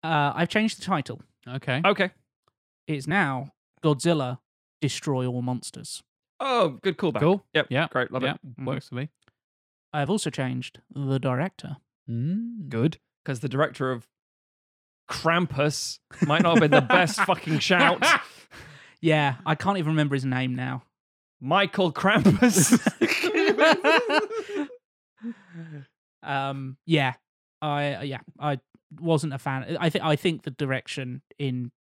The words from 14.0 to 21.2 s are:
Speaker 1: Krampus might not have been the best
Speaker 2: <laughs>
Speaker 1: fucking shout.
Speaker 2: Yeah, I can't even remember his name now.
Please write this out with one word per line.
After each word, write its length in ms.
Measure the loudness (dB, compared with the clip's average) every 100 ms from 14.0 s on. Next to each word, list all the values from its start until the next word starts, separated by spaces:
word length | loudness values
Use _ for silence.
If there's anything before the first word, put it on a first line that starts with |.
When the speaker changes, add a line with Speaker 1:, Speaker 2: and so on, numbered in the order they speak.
| -10 _ _ _ _ _ _ _ _ _ -12
Speaker 1:
Krampus 880 | -2 2 2 0 0 -2 -2 -10 -12 _ -4 0
might 160 | 4
not 160 | 4 6
have 100 | 6
been 20 |
the 100 | 6 6
best 360 | 4 4 0
Speaker 2:
<laughs> 0 |
Speaker 1:
fucking 380 | 0 0 0 -2
shout. 440 | 2 4 6 4 4 2 0 -20 -20 -20 -20 -20 -20 _
Speaker 2:
Yeah, 340 | 2 4 2 -2 -2
I 100 | -2
can't 220 | 0 0
even 140 | 0
remember 200 | 2 2 0
his 100 | -2
name 300 | -2 -2 -4
now. 280 | -6 -8 _ _ _ _